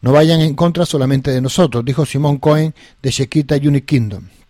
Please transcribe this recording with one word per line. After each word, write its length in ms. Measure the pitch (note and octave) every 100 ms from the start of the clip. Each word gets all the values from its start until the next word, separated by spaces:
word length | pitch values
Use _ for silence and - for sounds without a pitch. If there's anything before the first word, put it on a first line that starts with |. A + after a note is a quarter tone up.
No 100 | A#2+
vayan 280 | C#3+ D#3+ E3
en 140 | D#3
contra 300 | C#3+ F3 E3+
solamente 460 | F3 D3+ C3 C3+ C3+
de 100 | B2+
nosotros", 440 | C3 - F3 A#2+
dijo 200 | A#2+ C3+
Simón 320 | D3+ C#3 D3 C#3+
Cohen 360 | D#3 D3+ D#3 - - _
de 80 | C3+
Shekita 460 | - C3+ D#3 C#3+ D3
Unique 300 | C#3+ C#3+ -
Kingdom. 380 | C#3+ A2 F#2+ F2+ _ _